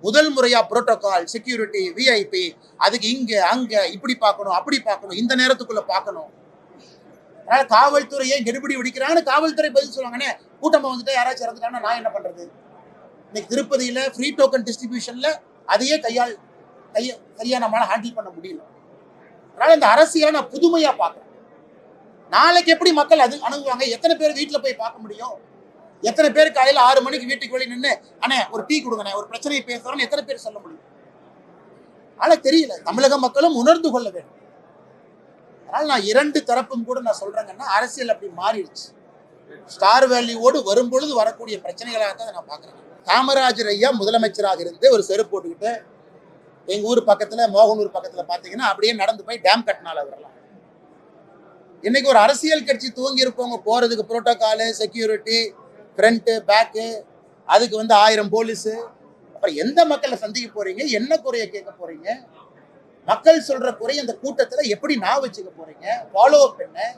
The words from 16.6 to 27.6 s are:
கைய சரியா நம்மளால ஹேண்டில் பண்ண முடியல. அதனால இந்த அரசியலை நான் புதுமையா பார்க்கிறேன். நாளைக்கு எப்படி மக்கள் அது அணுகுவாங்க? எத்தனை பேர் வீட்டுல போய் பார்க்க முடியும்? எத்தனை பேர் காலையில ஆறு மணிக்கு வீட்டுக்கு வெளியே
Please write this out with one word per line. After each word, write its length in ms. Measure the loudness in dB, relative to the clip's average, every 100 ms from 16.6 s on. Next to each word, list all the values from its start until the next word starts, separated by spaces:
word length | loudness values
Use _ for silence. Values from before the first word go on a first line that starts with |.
| -20 -20 -10
கைய 240 | -8 -8 -10 _ -12
சரியா 240 | -4 -2
நம்மளால 280 | -2 0 0
ஹேண்டில் 240 | -2 -4
பண்ண 180 | -10 -12 -14
முடியல. 180 | -16 -16 -18 _ _ -20 _ _ -20 -20 _
அதனால 240 | -2 6
இந்த 140 | 6 8
அரசியலை 460 | 6 6 4 2
நான் 160 | 2 -4
புதுமையா 460 | 0 2 4 2 0
பார்க்கிறேன். 320 | -4 -4 -20 -20 -20 -20 _ _ -20 -20 -20 -20 -6
நாளைக்கு 420 | 0 4 4 4
எப்படி 220 | 2 2
மக்கள் 260 | 2 4 4
அது 200 | 4 0 -8
அணுகுவாங்க? 380 | -6 -6 -4 -4
எத்தனை 300 | -2 0 2
பேர் 140 | 0
வீட்டுல 300 | -2 -6 -4
போய் 120 | -4
பார்க்க 260 | -6 -10 -10
முடியும்? 480 | -18 -14 -14 -14 -20 -20 -20 _ -20 _
எத்தனை 300 | -4 2 2
பேர் 200 | 6 4
காலையில 320 | 6 4 6
ஆறு 180 | 6 6
மணிக்கு 240 | 2 -6 -6
வீட்டுக்கு 320 | -8 -6
வெளியே 180 | -6